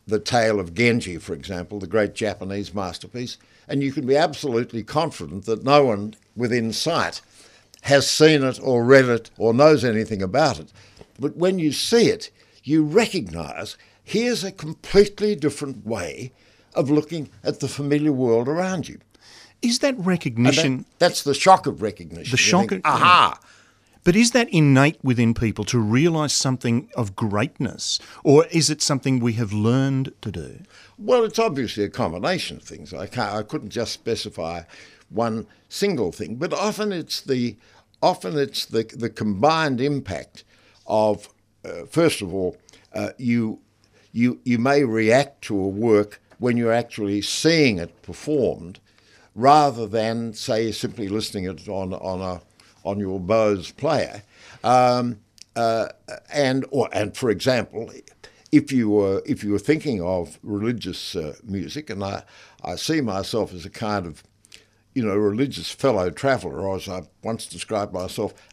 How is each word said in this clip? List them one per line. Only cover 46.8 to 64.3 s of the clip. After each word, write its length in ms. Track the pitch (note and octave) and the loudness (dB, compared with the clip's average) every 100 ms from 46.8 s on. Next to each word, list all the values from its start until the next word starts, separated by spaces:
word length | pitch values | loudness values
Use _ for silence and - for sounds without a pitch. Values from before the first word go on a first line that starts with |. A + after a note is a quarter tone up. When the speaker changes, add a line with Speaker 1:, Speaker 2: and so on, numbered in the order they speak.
| A#2 - G2+ G2+ | -2 -6 -6 -4
Speaker 1:
seeing 560 | G2+ - D#3 E3 C#3 F#2+ | -4 0 2 4 4 2
it 240 | E2+ _ | -4 _
performed, 800 | - E2+ - D3+ G2 C2 E2+ G2+ _ _ _ _ _ | -18 -12 -4 0 0 -2 -10 -18 _ _ _ _ _
rather 540 | G2+ C3 D3+ C#3+ A#2 G#2+ | 0 6 8 6 0 -4
than, 460 | A2+ A2 A#2 A#2 | -2 -2 -2 -6
say, 400 | A2 - A2+ A2+ | -8 -4 -2 -2
simply 340 | G#2 A#2+ G2 G2 | -4 -6 -6 -4
listening 380 | G#2+ - G#2 F#2 | -4 -4 -6 -8
it 240 | E2 F#2+ | -8 -10
on, 240 | F#2+ F#2+ | -8 -6
on 260 | F#2 F#2 F#2 | -8 -6 -6
a, 220 | F#2 F2+ - _ _ _ F2 | -6 -8 -12 _ _ _ -8
on 140 | G2+ | -6
your 180 | G2 F#2+ | -4 -4
Bose 540 | F2+ A2+ G#2+ G2 E2 | 0 2 4 0 -4
player. 520 | - D3+ C#3 D2 G#2+ - _ - - | -6 -2 -2 -2 -8 -20 _ -20 -6
Um, 580 | A2+ B2+ B2+ B2 A#2+ G#2+ _ _ - A#2 | 2 4 4 2 -2 -6 _ _ -12 -2
uh, 320 | A#2 A2+ G2+ - - - - | 0 0 -2 -8 -18 -18 -8
and, 320 | D3 C3 C3+ B2+ | -2 0 0 -2
or, 200 | C#3+ A2 | -2 -2
and 240 | - G#2 - | -2 -4 -2
for 140 | B2+ | -2
example, 600 | G2 C3 B2+ G#2 G#2+ A2+ - - _ - _ _ | 0 0 0 -2 -8 -12 -14 -20 _ -20 _ _
if 220 | D3+ - | 2 2
you 160 | C3 G#2+ | 0 2
were, 320 | G#2 G2 G2 - | 2 2 0 -2
if 160 | B2+ | -4
you 120 | G#2 | -2
were 60 | G2+ | -2
thinking 420 | - D#3 D3 G#2+ | 0 -2 -2 -4
of 360 | E2+ F#2 E2+ - | -2 -4 -6 -12
religious, 720 | - G2+ A2 A#2+ F#2+ E2+ - F#2 | -8 -4 -4 -4 -8 -10 -10 -8
uh, 200 | - - - | -8 -10 -10
music, 440 | F#2+ D2+ D3 D3+ | -8 -8 -10 -12
and 140 | G2 | -8
I, 200 | G2 F#2+ - - - _ | -8 -8 -12 -20 -20 _
I 140 | - F2 | -10 -8
see 240 | - D#3+ | -2 -2
myself 540 | A#2+ F#2+ F#2+ A#2 F#2+ | -2 -4 -4 -4 -4
as 120 | F2+ D#2+ | -6 -16
a 40 | |
kind 360 | - G#2+ G2+ F2 | -8 -4 -4 -4
of, 160 | D2+ _ | -12 _